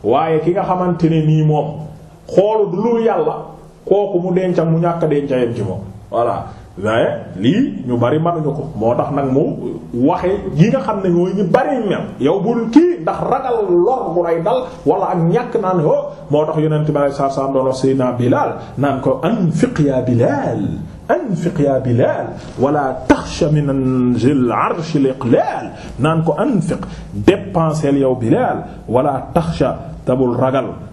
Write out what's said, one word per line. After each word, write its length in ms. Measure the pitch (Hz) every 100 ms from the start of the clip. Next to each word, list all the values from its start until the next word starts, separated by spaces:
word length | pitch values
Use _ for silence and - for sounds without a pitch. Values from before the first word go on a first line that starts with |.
Waaye 360 | 101 131 165 160
ki 100 | 151
nga 140 | 185
xamante 440 | 185 185 180 165 160
ne 160 | 160
nii 200 | 151 156 156
moom 200 | 151 - - - - - - -
xoolu 420 | 170 202 220 196
du 60 | 180
lu 240 | 233 233
Yàlla, 320 | 220 190 151 156 - - - - -
kooku 300 | 196 202 175
mu 140 | 180
denc 240 | 180 185 170
ak 100 | 165
mu 100 | 165
ñàkk 240 | 175 170
a 40 | 160
denc 260 | 143 135
a 40 | 131
yem 160 | 117
ci 80 | 107
moom. 180 | 95 - - - -
Voilà. 500 | 110 120 98 - - - -
Waaye 260 | 98 220 156 - - 95
lii 480 | 110 202 285 - 127
ñu 120 | 120
bari 200 | 117 151
mënuñu 340 | 170 165 147 143
ko. 80 | - -
Moo 180 | 110
tax 160 | 123 135
nag 180 | 139 135
mu 140 | 135 170 - - - -
waxe 380 | 120 135 180 180 202 190 143
yi 120 | 208
nga 100 | 262
xam 220 | - 208
ne 60 | 190
mooy 220 | 170 185
ñi 80 | 190
bari 340 | 180 240 294 262 208
mel. 140 | 135 101 98
Yow 220 | 131 196
bul 300 | 190 233 226
kii 300 | 254 349 339
ndax 160 | 160 196 180
ragal 400 | 254 254 233 196
lor 460 | 175 175 156 151
bu 80 | 170
lay 160 | 170 165
dal 240 | 175 254 254 - -
wala 240 | 190 190
ak 60 | 180
ñàkk 420 | 165 220 240 226
naan, 240 | 185 185
"Oh." 280 | 156 285 - - -
Moo 160 | 147 156
tax 100 | 156
Yonent 280 | 156 151 151
bi 60 |
sallallahu 200 | 151 143
alayhi 100 | 139
wasallam 300 | 139 135 139
doon 140 | 135 131
wax 100 | -
Seydina 360 | 131 135 127
Bilal 380 | 117 120 - 247 - - -
naan 220 | 143 131
ko, 180 | 135 127
"Anfiq 580 | 165 226 175 - - -
ya 160 | 143 127
Bilal, 600 | 120 117 135 - - 107 92 - - - -
anfiq 480 | 320 294 170 170 -
ya 180 | 143 131
Bilal, 480 | 120 117 214 - - - - -
wala 380 | 135 147 135 131 -
takhsha 440 | 139 - - 160
min 600 | 151 143 135 131 131 123 117
zil 340 | 120 143 123
arshi 460 | 107 185 196 160 156
al 80 | 135
iqlal." 540 | 131 120 151 698 - - - - -
Naan 240 | 147 165
ko, 120 | 165 151
"Anfiq, 420 | 240 214 - - - - -
dépensel 880 | 101 110 196 190 175 160 156 151 139
yow 160 | 135
Bilal, 500 | 123 113 190 233 - - - -
wala 400 | - 151 131 -
takhsha, 420 | 170 160 160 131 - - - -
tabul 280 | 127 127 117
ragal 320 | 131 131 107 82 -